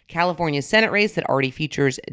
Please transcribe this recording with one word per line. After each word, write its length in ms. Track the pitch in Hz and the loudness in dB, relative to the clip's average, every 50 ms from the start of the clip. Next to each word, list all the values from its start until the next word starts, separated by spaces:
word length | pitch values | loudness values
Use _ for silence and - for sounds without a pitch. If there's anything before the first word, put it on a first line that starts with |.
| _ | _
California 540 | - - 165 175 185 165 160 170 160 143 143 | -8 -4 -2 -2 0 0 -2 -2 -2 -2 -2
Senate 300 | 127 - 214 220 226 196 | 0 2 4 4 4 4
race 240 | 185 208 208 208 - | 2 0 0 0 0
that 120 | 165 - | -2 -2
already 220 | - 131 135 135 131 | 0 0 0 0 0
features 500 | - - 156 139 - - 143 135 127 - - - | -2 -4 -6 -4 0 0 0 0 0 -2 -10 -10